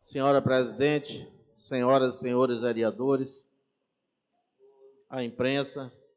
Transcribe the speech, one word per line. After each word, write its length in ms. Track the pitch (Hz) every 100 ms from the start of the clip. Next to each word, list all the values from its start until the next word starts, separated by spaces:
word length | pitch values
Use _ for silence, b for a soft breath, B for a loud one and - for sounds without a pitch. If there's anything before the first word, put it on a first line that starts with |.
Senhora 400 | - 143 135 139
presidente, 880 | 131 131 123 107 143 151 - - - _ _
senhoras 640 | _ - 131 123 135 127 123
e 40 |
senhores 420 | 127 123 131 117
vereadores, 840 | 120 113 113 104 131 135 135 - _ _ _ _ _ _ _ _ _ _ _ _ _ _ - _ _
a 120 | 135
imprensa 720 | 120 - 127 139 135 143 127 _ _